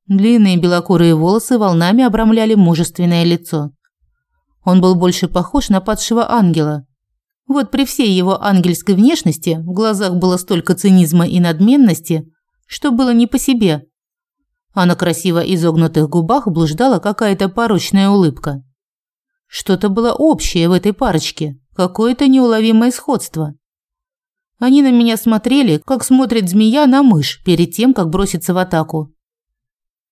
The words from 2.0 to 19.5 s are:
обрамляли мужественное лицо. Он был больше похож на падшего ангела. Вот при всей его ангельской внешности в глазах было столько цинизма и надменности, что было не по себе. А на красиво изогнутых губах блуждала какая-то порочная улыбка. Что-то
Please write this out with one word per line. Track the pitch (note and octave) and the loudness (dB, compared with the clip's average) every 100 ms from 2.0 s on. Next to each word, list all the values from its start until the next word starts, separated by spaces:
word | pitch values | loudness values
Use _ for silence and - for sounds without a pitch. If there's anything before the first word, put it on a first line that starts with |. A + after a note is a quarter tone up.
обрамляли | B3+ A3 A3 A3+ A3 G#3+ | 2 2 2 2 2 2
мужественное | F3 E3 E3+ - F3 E3+ | 2 0 -2 -2 -2 0
лицо. | E3+ E3+ E3+ D#3 D3 - _ _ _ _ _ _ _ _ | 0 -2 -4 -8 -8 -12 _ _ _ _ _ _ _ _
Он | - F#3 | 0 2
был | F#3 F3+ | 4 2
больше | F3+ F3 F3+ | 0 0 -4
похож | F3+ E3+ C#4+ - | -4 -4 -4 0
на | G3 | -2
падшего | F#3+ G#3+ - A#3 A#3 | -2 -6 -2 -2 0
ангела. | A#3+ F#3 D#3+ D3+ D3+ C3+ _ _ _ _ _ - | 2 2 0 -2 -6 -12 _ _ _ _ _ -4
Вот | C#4 B3 | -4 -2
при | - C4+ | -2 -2
всей | - A#3 | -2 0
его | F#3 F#3 F#3+ | 0 0 -2
ангельской | G3+ F#3+ F3+ E3 - F#3 | 0 0 0 -2 -2 2
внешности | A#3 D#4+ F3 D3+ - D#3+ | 2 2 -2 -4 -4 -6
в | E3 | -6
глазах | F3+ A3 G3+ G3 F3 | -4 -2 -2 -2 -2
было | F#3 F3+ | 0 -2
столько | F3+ F3 - F3+ | -4 -4 -2 0
цинизма | G3+ F#3+ E3 E3+ E3 | 4 4 4 2 0
и | F3 | 0
надменности, | F3 D#3+ G#3 C#4+ A#3+ D#3 - D#3+ D#3 _ _ _ _ | 0 2 2 4 4 2 -4 -6 -6 _ _ _ _
что | - D4 | -8 -4
было | A#3+ C4 | 0 0
не | A#3 A#3+ | 0 0
по | C4 | -2
себе. | - B3 G3+ D3+ - _ _ _ _ _ _ _ _ | -2 0 0 -2 -8 _ _ _ _ _ _ _ _
А | - F3 | -2 0
на | F3 | 0
красиво | F3 E3 F#3 E3+ | -2 -2 -2 -2
изогнутых | - F3+ E3+ D#3+ E3 D#3+ D3+ | -2 -2 0 0 0 0 -2
губах | F3 E3 C4+ A3+ | -2 -2 -2 -2
блуждала | D#3+ D#3+ D#3 C4 G3 | -2 -2 0 0 0
какая-то | G3+ G#3 G#3+ G3 G3 | -2 -4 -2 -2 -4
порочная | F#3+ A#3 G3 - G3 G3 | -2 -2 -2 0 0 2
улыбка. | G3+ E3+ C3+ D#3 C#3 C3+ _ _ _ _ _ _ _ | 2 0 -2 -10 -10 -14 _ _ _ _ _ _ _
Что-то | _ | _